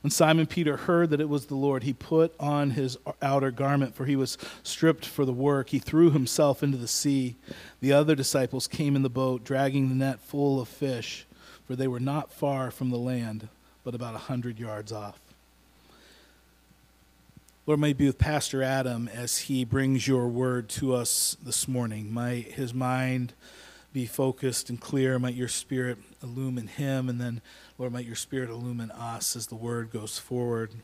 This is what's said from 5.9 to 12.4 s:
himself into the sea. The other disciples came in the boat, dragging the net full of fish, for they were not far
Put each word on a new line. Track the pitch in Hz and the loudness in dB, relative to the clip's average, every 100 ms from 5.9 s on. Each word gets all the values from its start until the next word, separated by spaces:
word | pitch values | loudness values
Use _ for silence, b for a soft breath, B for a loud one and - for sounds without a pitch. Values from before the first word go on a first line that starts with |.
| 156 170 | 8 8
himself | 143 127 - 147 135 | 8 2 4 4 4
into | 143 131 | 0 -2
the | 120 | -2
sea. | - 147 139 127 120 B B B B | -2 2 0 0 -6 B B B B
The | 131 | 6
other | 139 151 147 | 6 6 2
disciples | 131 143 127 131 - | 2 2 0 -2 -4
came | - 147 139 | -2 2 4
in | |
the | 135 | 2
boat, | 120 131 123 | 0 0 -2
dragging | 110 135 139 139 131 | -2 0 2 2 2
the | 131 | 2
net | 135 127 | 0 -4
full | - 143 143 135 | -6 0 2 2
of | 117 | -2
fish, | - 139 120 - - - B B B - | -4 -4 -4 -6 -12 -16 B B B -10
for | 127 | -4
they | 135 | -2
were | 123 | -2
not | 131 151 143 | -2 -2 -6
far | - | -4